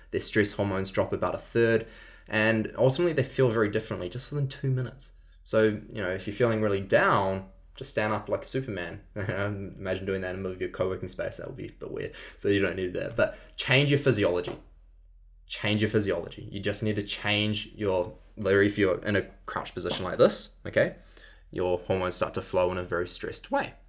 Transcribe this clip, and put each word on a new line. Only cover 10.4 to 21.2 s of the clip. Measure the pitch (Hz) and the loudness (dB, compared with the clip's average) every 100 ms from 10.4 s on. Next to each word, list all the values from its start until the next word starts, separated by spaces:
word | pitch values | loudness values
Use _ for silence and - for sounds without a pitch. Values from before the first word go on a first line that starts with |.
middle | 95 | -6
of | 92 | -6
your | 90 | -6
co-working | - 92 92 92 | -2 -2 -2 -6
space. | - - - | -6 -6 -6
That | - | -10
would | - | -10
be | - | -12
a | |
bit | - - | -12 -10
weird. | - - - - - | -8 -8 -10 -18 -4
So | 101 | 2
you | 101 | 2
don't | 95 90 | 2 0
need | 90 95 | -2 -2
that. | 95 - | -4 0
But | - - - - | 0 -2 -14 -6
change | - 131 143 | 2 4 6
your | 147 | 4
physiology. | 143 104 92 87 - - - - - - - - - - - | 4 4 4 2 -2 -8 -14 -20 -20 -20 -20 -20 -20 -20 -14
Change | - 104 107 | -4 0 2
your | 104 | 2
physiology. | 110 98 85 - - - | 2 2 0 -4 -12 -12
You | 101 | -6
just | 101 98 | -4 -2
need | 107 104 | -2 -2
to | |
change | 101 - 104 104 107 104 - | -4 -4 0 2 2 -2 -6
your, | - 104 92 87 - - - | -4 0 0 -2 -8 -18 -4
literally | 95 98 101 | 4 6 6
if | 104 | 4
you're | 95 - 104 | 2 2 0
in | 101 | 0
a | - - - | 0 -8 -8
crouched | - - | -8 -6
position | - 87 - | -6 -4 -4
like | 90 82 | -2 4
this, | 143 - - - - | 4 4 -6 -12 -2
okay, | 104 151 - - - | 2 2 0 -16 -20